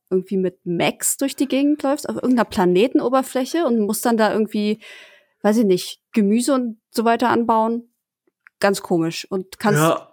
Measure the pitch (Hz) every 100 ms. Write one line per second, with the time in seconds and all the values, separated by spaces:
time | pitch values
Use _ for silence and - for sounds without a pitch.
0 | - 190 185 196 185 - 180 170 156 -
1 | - - 277 - 269 262 285 294 269 294
2 | - 220 247 247 208 - 180 180 262 294
3 | 247 262 262 254 262 330 320 233 202 214
4 | 247 226 208 208 214 214 208 214 - -
5 | - _ _ _ 202 220 208 180 - -
6 | _ - 202 226 247 269 240 214 _ -
7 | 226 233 240 226 233 226 220 233 - _
8 | _ _ _ _ _ - 202 196 - 175
9 | 165 165 - 131 120 - - 147 160 -
10 | -